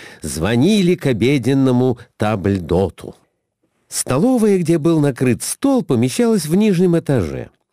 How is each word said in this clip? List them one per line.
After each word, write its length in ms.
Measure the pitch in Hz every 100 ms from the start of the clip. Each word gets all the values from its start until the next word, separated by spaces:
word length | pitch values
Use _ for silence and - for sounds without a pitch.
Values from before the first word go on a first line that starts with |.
| - -
звонили 760 | 78 73 95 120 175 214 175 180
к 100 | 139
обеденному 920 | 107 123 143 117 139 131 123 127 120 - -
табльдоту. 1000 | 107 107 98 98 80 85 92 - - - _ _ _ _ _ _ -
Столовая, 720 | - - 131 247 254 214 190
где 180 | 165 165
был 220 | 170 160
накрыт 440 | 143 123 127 113
стол, 400 | - - 277 254
помещалась 600 | - 117 127 - 233 214 147
в 100 | 185
нижнем 420 | 220 170 180 170
этаже. 520 | 165 127 78 64 - _ _